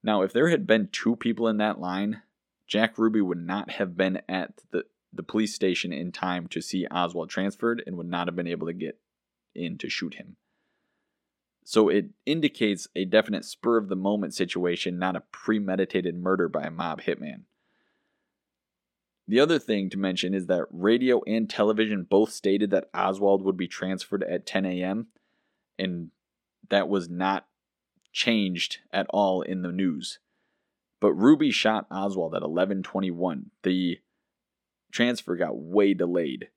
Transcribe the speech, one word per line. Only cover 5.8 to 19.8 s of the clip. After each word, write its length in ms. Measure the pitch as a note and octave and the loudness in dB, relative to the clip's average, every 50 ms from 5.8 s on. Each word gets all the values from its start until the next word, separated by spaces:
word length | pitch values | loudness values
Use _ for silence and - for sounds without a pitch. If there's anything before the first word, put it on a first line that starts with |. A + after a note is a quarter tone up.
| - F2+ | -4 -6
in 180 | E2 C#2+ F2 F2+ | -6 -6 -8 -8
time 380 | F2 - - F#2 F2+ F2 E2+ E2+ | -6 -4 -4 -4 -4 -4 -6 -6
to 120 | - E2+ | -8 -8
see 260 | - - - F#2 E2+ - | -8 -4 -4 -4 -4 -2
Oswald 420 | - F2+ F2 E2+ F2 F2 D#2+ E2+ | -2 -2 -2 -2 -2 -6 -8 -6
transferred 500 | - - F#2+ G2+ - _ - A#2 A#2 A#2 - | -4 -4 -4 -4 -4 _ -2 -2 -2 -2 -6
and 100 | - F#2 | -8 -10
would 120 | F2 E2+ F2 | -8 -8 -6
not 180 | F2 F2 F2 | -4 -4 -4
have 80 | F2 E2+ | -2 -4
been 140 | F2 F2 E2+ | -4 -4 -4
able 180 | E2+ - D#2+ | -4 -4 -6
to 60 | E2 | -8
get 260 | E2+ F#2 D#2+ D#2 - _ _ _ _ _ _ _ _ _ _ _ _ | -6 -8 -8 -10 -10 _ _ _ _ _ _ _ _ _ _ _ _
in 240 | - F2 E2 - - | -8 -8 -8 -8 -8
to 100 | - - | -8 -8
shoot 260 | - - - D#2+ - | -6 -6 -6 -8 -10
him. 200 | - - - - _ _ _ _ _ _ _ _ _ _ _ _ _ _ _ _ _ _ _ _ _ _ _ _ _ _ | -12 -18 -20 -20 _ _ _ _ _ _ _ _ _ _ _ _ _ _ _ _ _ _ _ _ _ _ _ _ _ _
So 240 | - - A2 G#2+ F2 | 0 4 4 6 6
it 180 | D#2 G#2 G2 - - _ _ | 6 4 2 0 -10 _ _
indicates 600 | B2 D3+ E3 D3+ D3 - - A#2 G#2+ G2+ F2 - - _ | -2 0 2 2 0 0 0 0 0 0 -2 -6 -10 _
a 80 | F2+ F#2+ | -6 -2
definite 400 | F#2 G2 A2 G#2+ - G#2+ - - | 4 4 4 4 4 -4 -6 -6
spur-of-the-moment 920 | - - _ - A2+ A#2 A2+ G#2 F#2+ F#2+ F#2 F#2+ G2 G#2 G#2 G2+ D2 - | -10 -16 _ 0 2 2 2 2 0 -4 -2 0 0 0 0 -2 -4 -2
situation, 640 | - F#2+ F2+ - F#2 F2+ F2 F2 E2+ - F#2 F2+ F2 | -2 -4 -2 -2 -2 0 0 -2 -2 -4 -4 -4 -2
not 160 | F#2 F#2 F#2 | -2 -2 -2
a 60 | F#2 | -4
premeditated 960 | - _ - - - - A2 G#2+ G#2 F#2+ F#2+ G2 F#2+ - - F#2+ F2 F2+ E2+ | -8 _ -20 -8 -2 0 0 0 2 -2 0 0 0 0 0 -2 -2 -2 -6
murder 320 | F2+ F2 F#2 F#2+ F#2+ F2+ D#2+ | -4 0 0 2 2 2 0
by 160 | D2+ D#2 D2 | 0 -4 -6
a 80 | D#2 | -6
mob 300 | D#2+ E2 F2 E2+ D#2+ D2+ | -6 -6 -6 -6 -6 -6
hitman. 400 | - - D#2+ - - D2+ B1+ - - _ _ _ _ _ _ _ _ _ _ _ _ _ _ _ _ _ _ _ _ _ _ _ _ _ _ _ _ _ _ _ _ _ _ _ _ - | -4 -4 -4 -4 -6 -14 -14 -16 -20 _ _ _ _ _ _ _ _ _ _ _ _ _ _ _ _ _ _ _ _ _ _ _ _ _ _ _ _ _ _ _ _ _ _ _ _ 2
The 100 | G#2 B2 | 4 4
other 220 | C#3+ D#3 E3+ C#3+ | 6 6 4 2
thing 280 | - - A2+ G2+ | 2 0 0 0